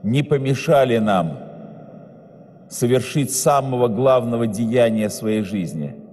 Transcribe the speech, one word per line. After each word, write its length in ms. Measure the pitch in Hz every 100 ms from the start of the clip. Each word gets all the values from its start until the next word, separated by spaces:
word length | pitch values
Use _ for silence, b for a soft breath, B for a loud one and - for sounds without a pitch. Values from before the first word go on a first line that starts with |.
не 220 | 101 131
помешали 720 | 143 143 135 131 - 147 131 113
нам 420 | 107 95 82 71 - - - - - - - - - - - - -
совершить 640 | - 123 127 - 156 131
самого 560 | - 160 143 135 127 123
главного 600 | 107 131 127 117 117 113
деяния 640 | 101 113 123 117 110 104
своей 340 | - 110 107
жизни. 520 | 98 104 82 78 71 73 -